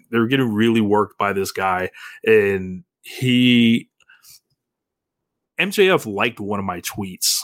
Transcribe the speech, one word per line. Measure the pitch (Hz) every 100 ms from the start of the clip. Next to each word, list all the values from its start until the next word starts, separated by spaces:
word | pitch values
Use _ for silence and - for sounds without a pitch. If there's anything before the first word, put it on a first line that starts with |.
| _
they | 117
were | 113
getting | 135 123
really | 104 113 113
worked | 104 104 101 -
by | 101
this | 98 95
guy, | - 95 90 92 - - -
and | 110 110 104 98 92 92 - _
he, | - - 127 123 123 120 117 117 - _ _ _ - - _ _ _ _ _ _ _ _ _ _ _ -
M | 185
J | 208 190
F | 165 110
liked | 98 120 113
one | 101 101
of | 95
my | 90
tweets. | - - 95 90 - -